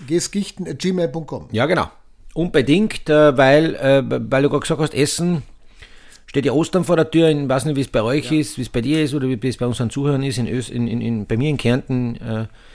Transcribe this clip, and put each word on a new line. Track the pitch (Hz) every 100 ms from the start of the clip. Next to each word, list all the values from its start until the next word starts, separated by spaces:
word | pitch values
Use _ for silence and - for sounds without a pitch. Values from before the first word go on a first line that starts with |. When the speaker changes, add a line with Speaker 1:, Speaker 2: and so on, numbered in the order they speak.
| 127
Speaker 1:
geschichten | 170 - 202 196 - 180
at | 131
gmail | 170 185 170
punkt | 160 151
com. | 123 71
Speaker 2:
Ja, | 107 139
genau. | - - - - - -
Unbedingt, | - 170 160 120 165 214 - -
äh, | 151 151 131
weil, | 135 147 160 -
äh, | 135 139 120
weil | 127 113 135
du | 143
gerade | 143
gesagt | - 160
hast, | 156 -
Essen | 139 - 175 170 - - - - - - - - -
steht | 143 135
ja |
Ostern | 131 165 185 147
vor | 165
der | 160
Tür. | 160 165
Ich | 147 139
weiß | 131 135
nicht, | 139
wie |
es | 135
bei | 123
euch | 110 147 123
Speaker 1:
Ja. | 156
Speaker 2:
ist, | 147 -
wie |
es | 117
bei | -
dir | 123 156
ist | 151
oder | 143 131
wie | 123 131
es | 117
bei | 123
unseren | 117 117
Zuhörern | - 143 139
ist. | 135 117
In | 117
Ös-, | 120 110
in, | 120 117
in, | 117
in, | 117 113 98
bei | 113
mir | 147
in | 143
Kärnten, | 113 127 - 127 120 117
äh, | 117 110 110 - -